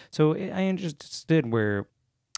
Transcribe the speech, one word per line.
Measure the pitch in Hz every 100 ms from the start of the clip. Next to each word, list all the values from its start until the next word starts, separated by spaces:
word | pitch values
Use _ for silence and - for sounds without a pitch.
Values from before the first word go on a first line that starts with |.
| -
So | - 151 160
I, | 190
I | 185 190
understood | 185 180 147 - - - 160 123
where, | 113 107 101 101 _ _ _ _